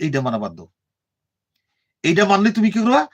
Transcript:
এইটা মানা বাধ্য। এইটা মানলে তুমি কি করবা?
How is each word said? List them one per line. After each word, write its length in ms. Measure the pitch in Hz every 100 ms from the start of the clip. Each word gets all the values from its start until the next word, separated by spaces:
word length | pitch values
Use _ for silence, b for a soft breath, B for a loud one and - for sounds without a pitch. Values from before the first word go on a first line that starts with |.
এইটা 160 | 156 139
মানা 180 | 127 110
বাধ্য। 160 | 98 85 82 _ _ _ _ _ _ _ _ _ _ _ _ _
এইটা 200 | 156 170
মানলে 240 | 202 196 214
তুমি 200 | 220 214
কি 80 | 220
করবা? 180 | 226 285 294